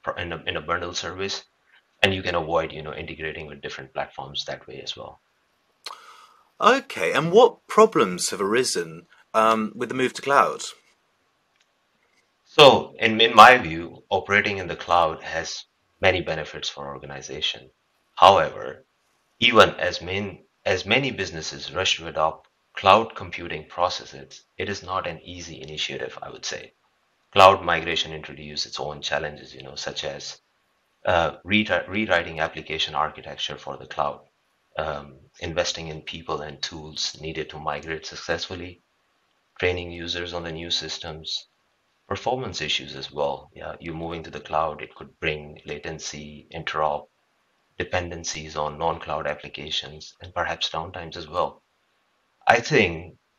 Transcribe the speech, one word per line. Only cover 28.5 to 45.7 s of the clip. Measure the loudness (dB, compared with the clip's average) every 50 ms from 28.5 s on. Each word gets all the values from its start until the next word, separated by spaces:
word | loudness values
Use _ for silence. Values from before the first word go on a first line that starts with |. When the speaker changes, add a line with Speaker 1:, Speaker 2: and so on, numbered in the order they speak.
| -8 -8 -8
Speaker 1:
its | -8 -8 -8
own | -8 -8 -8 -8
challenges, | -6 -2 -2 -2 -2 -4 -8 -12 -18 -20
you | -18 -18 -16
know, | -14 -12
such | -10 -10 -10 -8 -8 -8
as, | -8 -8 -10 -12 -14 -14 -16 _ _ _ _ _ _ _ _ _ _ _ _ -2
uh, | 2 2 4 2 2 -2 -6 -4
reti-, | 0 2 2 2 2 0 -2 -2 -2
rewriting | -4 -4 0 0 0 0 0 -2 -4 -4
application | -4 -4 -4 -8 -10 -8 -4 -4 -4 -4 -2
architecture | -2 -2 -2 -4 -10 -14 -14 -10 -8 -8 -8 -8
for | -10 -12 -12 -12
the | -12 -14
cloud, | -12 -6 -4 -4 -4 -4 -8 -16 _ _ _ _ _ _ _ _ _ -8 -6
um, | -6 -6 -6 -8 -10 -14 -20 -20 -20 _ _ -12
investing | -10 -6 -2 -2 -2 -2 -2 -6 -8 -10
in | -10 -12
people | -12 -12 -12 -12 -8 -6 -6 -6
and | -6 -10 -12 -10
tools | -10 -10 -10 -10 -14 -12 -8 -6 -6 -6 -6 -8
needed | -10 -10 -8 -8 -8 -8
to | -10 -10
migrate | -6 -6 -6 -6 -6 -8 -10 -8 -10
successfully, | -12 -14 -10 -6 -4 -4 -4 -4 -8 -10 -12 -12 -14 -16 _ _ _ _ _ _ _ _ _ _ _ _ _ _ _ _ -2
training | -2 0 0 -2 -6 -8
users | -10 -10 -8 -8 -6 -6 -6 -6
on | -8 -8 -8
the | -8
new | -10 -8 -6 -6
systems, | -6 -4 -6 -6 -10 -10 -10 -12 -12 -12 -10 -10 -10 -10 -10 _ _ _ _ _ _ _ _ _ _ _ _
performance | -8 -8 -6 -4 -4 -4 -4 -4 -8 -8 -6
issues | -4 -2 -4 -4 -4 -8 -14
as | -12 -12 -10
well. | -4 -2 -2 -2 -2 -6 -10 -18 -18
Yeah, | -14 -12 -12 -12 -12
you | -10 -10 -8
moving | -8 -8 -8 -8 -10 -10
to | -12
the | -12 -12
cloud, | -8 -2 0 0 0 0 -2 -6
it | -12 -16 -16
could | -18 -20 -20 -12 -6
bring | -4 -4 -4 -4 -8 -14 -18 -16 -12
latency, | -12